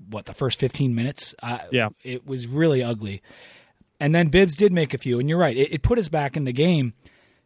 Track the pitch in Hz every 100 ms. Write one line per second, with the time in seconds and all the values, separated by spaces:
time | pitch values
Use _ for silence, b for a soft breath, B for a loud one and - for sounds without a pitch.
0 | 101 107 - - 131 - 131 - 135 117
1 | 127 - - - 120 123 90 127 107 -
2 | 127 123 139 131 120 143 165 131 120 110
3 | 104 98 B B B B B B _ -
4 | 147 170 160 175 190 143 208 175 151 139
5 | 131 120 143 170 160 120 151 165 - 240
6 | 156 156 139 156 135 123 170 160 123 -
7 | b b b b